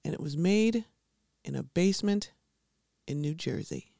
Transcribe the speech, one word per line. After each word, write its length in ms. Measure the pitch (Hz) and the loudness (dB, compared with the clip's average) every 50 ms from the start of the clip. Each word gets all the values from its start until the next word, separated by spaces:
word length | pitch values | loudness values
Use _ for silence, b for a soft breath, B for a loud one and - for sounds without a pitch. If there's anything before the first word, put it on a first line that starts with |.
| _ | _
And 100 | 156 151 | -6 -6
it 60 | - | -6
was 160 | - 151 139 | -6 -6 -2
made 480 | 151 170 185 202 214 220 226 226 233 220 _ _ _ _ _ _ _ _ _ _ _ _ | 0 2 4 4 4 4 4 2 0 -4 _ _ _ _ _ _ _ _ _ _ _ _
in 120 | - 139 | -8 -6
a 80 | 131 139 | -6 -6
basement 640 | - _ 175 180 196 190 - - 202 202 208 - - _ _ _ _ _ _ _ _ _ _ _ _ _ _ _ - | -2 _ 4 4 4 4 2 0 0 0 0 -2 -6 _ _ _ _ _ _ _ _ _ _ _ _ _ _ _ -6
in 120 | 139 147 | -4 -2
New 140 | 147 147 156 | -2 -4 -4
Jersey. 560 | 170 - - - 147 - - - 131 - _ _ | -4 -4 -4 -4 -4 -6 -8 -10 -10 -10 _ _